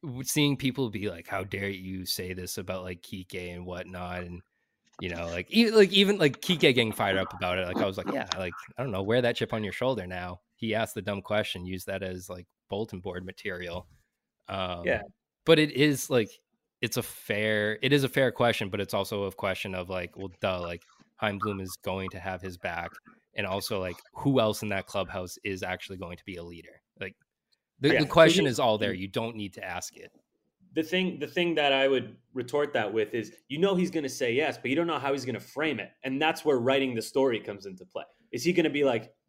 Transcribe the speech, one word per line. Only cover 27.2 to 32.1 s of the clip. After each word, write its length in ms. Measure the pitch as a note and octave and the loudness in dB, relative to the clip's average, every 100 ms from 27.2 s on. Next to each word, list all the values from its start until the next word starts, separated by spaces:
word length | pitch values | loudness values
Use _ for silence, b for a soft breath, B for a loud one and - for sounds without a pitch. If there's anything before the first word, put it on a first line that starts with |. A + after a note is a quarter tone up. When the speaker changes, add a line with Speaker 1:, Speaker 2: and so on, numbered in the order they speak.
| _ _ _ _ _ _ | _ _ _ _ _ _
Speaker 1:
the, 140 | C#3 | 4
Speaker 2:
Yeah. 60 | C#3+ | 4
Speaker 1:
the 60 | C#3+ | 6
question 380 | E3+ D#3+ E3+ D3+ | 10 10 10 4
Speaker 2:
So 40 | |
Speaker 1:
is 100 | A#2 | 4
all 180 | B2+ G#2+ | 4 4
there. 160 | G#2 | 2
Speaker 2:
you 80 | F#2 | -2
Speaker 1:
You 60 | G2 | -4
don't 280 | A#2 A2+ A2+ | -4 -4 -6
need 180 | G2+ | -10
to 100 | G2+ | -8
ask 320 | F#2+ F2+ - - | -8 -8 -10 -16
it. 140 | - _ _ _ _ _ _ | -20 _ _ _ _ _ _
Speaker 2:
The 100 | - | -4
thing, 360 | D#3 F3+ F#3 D#3 | 0 0 0 -2
the 80 | C#3 | -4
thing 280 | - F3 D#3 | 0 2 4
that 160 | C#3+ | 4
I 160 | C3+ C3+ | 6 6
would 300 | C3 A2+ | 4 0